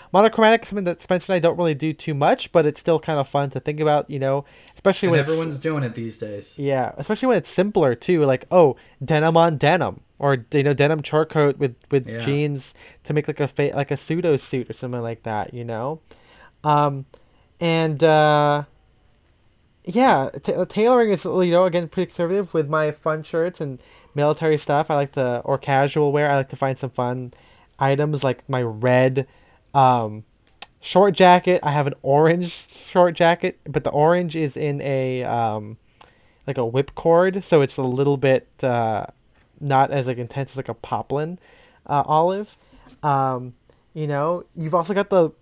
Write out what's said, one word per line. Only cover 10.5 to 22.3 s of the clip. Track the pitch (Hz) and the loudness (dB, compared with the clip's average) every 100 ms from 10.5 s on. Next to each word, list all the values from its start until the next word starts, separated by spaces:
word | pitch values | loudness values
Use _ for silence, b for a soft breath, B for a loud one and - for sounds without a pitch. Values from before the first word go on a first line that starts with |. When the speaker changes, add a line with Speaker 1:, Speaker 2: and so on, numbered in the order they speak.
Speaker 1:
you | 147 | 0
know, | 139 | 0
denim | 139 143 156 | 2 2 0
chore | 139 151 156 | -2 0 0
coat | 160 147 139 | 2 0 0
with, | 143 117 _ | -4 -6 _
with | 139 113 | -4 -2
Speaker 2:
Yeah. | 113 | -6
Speaker 1:
jeans | 117 143 147 139 - B B B | -4 -2 -2 -6 -12 B B B
to | - | -6
make, | 151 147 | -4 -2
like, | 147 | -4
a | 143 | -4
fa-, | - 143 143 | -2 -2 -2
like, | 143 | -4
a | 139 | -6
pseudo | - 160 175 139 | -6 -4 0 -2
suit | - 131 113 | -2 -6 -6
or | |
something | 113 127 123 | -10 -10 -8
like | 117 113 | -8 -10
that, | 117 107 98 | -8 -6 -8
you | 123 117 | -10 -10
know? | 110 127 160 _ b b b b _ | -8 -8 -10 _ b b b b _
Um, | 151 147 147 139 135 b b b b - | 0 2 2 -2 -10 b b b b -6
and, | 170 165 160 151 | -2 0 0 2
uh, | 160 156 151 151 147 147 143 _ _ _ _ _ _ _ _ _ _ _ | 4 6 6 4 2 0 -4 _ _ _ _ _ _ _ _ _ _ _
yeah, | - 190 262 160 135 - | -6 2 4 4 0 -6
t-, | - | -6
uh, | - 180 | -4 -4
tailoring | 202 226 254 226 | 0 2 4 2
is, | 185 185 | 0 -2
you | 180 180 | 0 2
know, | 170 185 | 2 2
again, | 175 165 | 0 -4
pretty | - 175 | -4 -6
conservative | - 170 | -4 -2